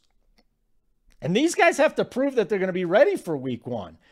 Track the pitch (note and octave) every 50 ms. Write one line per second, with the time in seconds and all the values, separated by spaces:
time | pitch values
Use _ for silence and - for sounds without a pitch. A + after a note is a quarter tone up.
0 | _ _ _ _ _ _ _ _ _ _ _ _ _ _ _ _ _ _ _ _
1 | _ _ _ _ - C#3+ F3+ A3+ D4+ F4 E4+ - F#4+ E4+ - - D4 D4+ - -
2 | A#3 - - A#3+ C4+ C#4+ C4+ B3 G3+ - A3 F#3+ F#3 F#3 F3 F#3 F3+ E3 F3+ A3+
3 | D4 G4+ G4 - - F3+ D#3 C#3 B2+ C3+ B2 G#2+ - B2+ B2 A2 F#2 E2 E2 -
4 | _ _